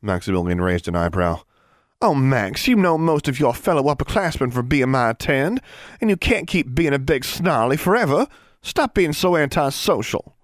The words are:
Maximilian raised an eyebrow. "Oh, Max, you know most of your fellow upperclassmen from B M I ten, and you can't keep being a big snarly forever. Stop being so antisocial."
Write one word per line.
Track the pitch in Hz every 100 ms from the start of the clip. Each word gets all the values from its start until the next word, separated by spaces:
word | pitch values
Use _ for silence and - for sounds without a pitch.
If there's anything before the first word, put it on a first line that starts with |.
Maximilian | 104 92 95 95 87 87
raised | 90 87 -
an | 87
eyebrow. | 85 90 87 82 - _ _ _ _ _
"Oh, | 226
Max, | 147 131 131 98 135 -
you | 240
know | 185 160
most | 165 151 151
of | 131
your | 143
fellow | 117 - 160
upperclassmen | 139 143 143 226 185 - 131
from | 120 123
B | 143
M | 127
I | 131 120
ten, | 113 - 139 143 247 - - - -
and | 220
you | 185
can't | - 233 -
keep | 180 139 123
being | 170
a | 139
big | 135 143
snarly | - - 175 147 113 143
forever. | - 220 196 143 269 - _ _
Stop | - - 277
being | - 170
so | 147 185 170
antisocial." | 143 170 139 127 - 147 107 - - _